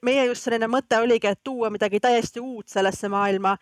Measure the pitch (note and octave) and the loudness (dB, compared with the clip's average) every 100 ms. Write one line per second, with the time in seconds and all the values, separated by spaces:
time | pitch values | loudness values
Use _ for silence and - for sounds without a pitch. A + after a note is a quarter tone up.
0 | A#3+ C4+ B3+ A#3+ - A3+ A3+ B3 - A3+ | 2 2 2 0 -2 -2 0 0 0 0
1 | A#3+ A#3 G3+ G3 - B3+ A3 G#3 G#3+ G#3 | 2 2 2 -2 -6 -4 -4 -2 -2 2
2 | B3 A#3+ A3 A#3 C4 A#3+ - G#3 G3 F#3+ | 2 2 0 -8 -10 -12 -6 0 0 0
3 | G3+ G3+ G3+ F#3+ G3 G3 | -4 0 0 0 0 -2